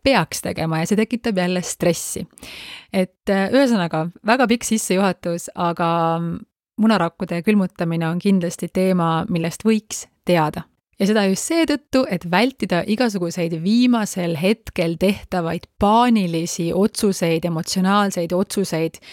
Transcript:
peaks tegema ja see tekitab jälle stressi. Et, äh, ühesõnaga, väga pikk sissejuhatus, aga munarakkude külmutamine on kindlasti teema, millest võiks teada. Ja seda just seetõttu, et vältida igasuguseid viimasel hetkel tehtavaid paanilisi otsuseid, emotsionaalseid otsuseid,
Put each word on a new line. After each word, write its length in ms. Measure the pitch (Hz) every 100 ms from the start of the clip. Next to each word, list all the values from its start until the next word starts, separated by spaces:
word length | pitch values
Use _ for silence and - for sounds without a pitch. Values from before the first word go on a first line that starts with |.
peaks 400 | 277 247 160 -
tegema 400 | 180 170 160 160
ja 40 | 170
see 120 | 202
tekitab 400 | 220 233 240 190
jälle 240 | 175 180
stressi. 640 | 175 - 170 165 - - 175 - - - - - -
Et, 380 | 190 185 _ -
äh, 180 | 196 196
ühesõnaga, 560 | 254 277 226 170 156 165 - -
väga 200 | 254 240
pikk 160 | 240 -
sissejuhatus, 800 | 220 - 185 196 175 180 170 -
aga 640 | - 175 170 170 170 165 165 170 170 - _ _ -
munarakkude 600 | 220 208 170 - 190 170 170
külmutamine 640 | 214 185 - 175 165 165
on 100 | 170
kindlasti 500 | 202 196 170 - 175
teema, 520 | - 185 180 165 160 -
millest 360 | 175 165 -
võiks 440 | 214 220 - - - _ -
teada. 400 | 175 151 170 - _ _ _
Ja 80 | 196
seda 180 | 220 196
just 200 | 190 -
seetõttu, 540 | 330 330 294 - 262 254
et 200 | 175 175
vältida 520 | 180 247 - 196 175 -
igasuguseid 680 | 214 247 202 170 180 170 165
viimasel 760 | 170 226 247 240 208 190 175 160
hetkel 600 | 185 226 - - 165 165
tehtavaid 640 | 185 202 - 185 165 170 - _
paanilisi 920 | 202 220 247 226 180 165 170 - 170
otsuseid, 680 | 180 214 - 208 185 170 165
emotsionaalseid 880 | 170 160 175 196 185 202 202 185 170
otsuseid, 680 | 180 196 - 190 160 165 - -